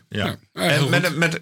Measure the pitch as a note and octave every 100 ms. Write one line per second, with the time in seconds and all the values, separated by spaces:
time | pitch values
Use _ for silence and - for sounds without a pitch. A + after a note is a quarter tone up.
0 | - G#2+ G2 - _ - F3+ D3 C3+ F3
1 | F3+ D3 E3 E3